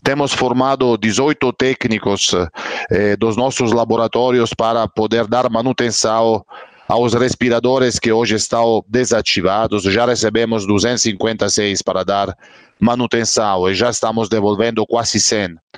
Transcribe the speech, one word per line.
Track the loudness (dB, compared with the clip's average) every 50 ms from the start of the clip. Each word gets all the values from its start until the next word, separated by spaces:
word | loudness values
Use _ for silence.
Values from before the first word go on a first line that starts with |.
| -4
Temos | -2 -2 0 -2 -2 -2
formado | -2 -2 -2 0 0 0 0 0 2 2 2 2 0
dezoito | 0 -2 0 0 0 0 0 0 -2 -2 0
técnicos, | 0 0 0 0 -2 -2 -2 -2 -2 0 -2 -2 0 0 0 0 0 -2 -4 -6 -10 -10 -10 -8 -8 -4 -2
eh, | 0 0 2 0 0
dos | 0 0 -2 0
nossos | 0 -2 -2 0 0 0 2
laboratórios | 2 2 2 2 2 0 0 0 0 0 0 2 2 2 2 0
para | 0 -2 -2 0 0 0 -2
poder | -2 -2 -2 0 0 2 0 0
dar | 2 0 0 0 2
manutenção | 0 0 0 0 0 0 -2 -2 0 0 0 0 2 2 2 2 2 0 -2 -8 -20 -20 -20 -20 -20 -16 -4
aos | -2 0 2 2 2 2
respiradores | 2 0 0 0 0 0 0 0 2 2 2 2 4 2 0 0 0
que | 0 0
hoje | 2 2 2 0 0
estão | -2 -2 -2 0 2 2 2 2 0 -2
desativados. | -2 -2 0 0 2 0 0 0 0 -2 0 0 0 2 2 0 0 -2 0 0
Já | 0 2 2 2
recebemos | 2 0 0 0 0 0 0 0 0 -2 -4 0
duzentos | 0 0 2 2 0 0 0 -2
e | -2
cinquenta | -2 -2 -2 -2 -2 -2 -2
e | -2
seis | 0 0 0 0 -2 -2
para | -4 -4 -2 -2 -2
dar | -2 0 -2 -2 -4 -6 _ -18 -20 -20 -20 -20 _ _ 0
manutenção | 0 2 2 0 0 0 0 0 0 0 0 0 0 0 0 0 0 0
e | 0
já | 0 0 0
estamos | 0 -2 -2 -2 -2 -2 -2 0
devolvendo | 0 0 2 2 2 2 0 0 0 -2 -2
quase | 0 0 -2 0 -2 -2 -2
cem | 0 0 0 0 -2 -4 -6 -12 _ _ -20